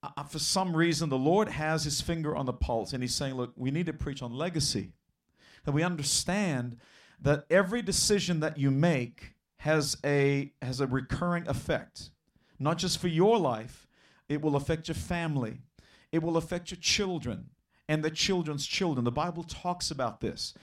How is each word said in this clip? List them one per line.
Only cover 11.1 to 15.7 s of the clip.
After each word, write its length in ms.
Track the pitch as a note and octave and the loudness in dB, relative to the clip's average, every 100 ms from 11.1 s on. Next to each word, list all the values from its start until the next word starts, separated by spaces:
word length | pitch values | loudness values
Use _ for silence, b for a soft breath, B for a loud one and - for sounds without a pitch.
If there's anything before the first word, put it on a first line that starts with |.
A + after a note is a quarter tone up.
| - F3 F3 D3+ | -4 -2 -2 -2
effect, 640 | C3 - D3 - - - _ _ _ b b | -6 -2 -2 -2 -18 -20 _ _ _ b b
not 180 | C#3 E3 | -2 0
just 200 | F3 - | 0 0
for 120 | F3+ | 0
your 280 | D#3+ F#3+ A3+ | 4 6 6
life. 520 | D#3 A2+ A2+ - _ b b b b | 2 -2 -6 -16 _ b b b b
It 120 | D3 | 0
will 140 | D3+ C#3+ | 2 0
affect 320 | C#3+ D#3+ D#3 | 0 -2 -2
your 80 | D#3+ | -6
family. 680 | - F3 E3 C#3+ A2+ A#2+ - | -4 -2 -2 -2 -2 -6 -16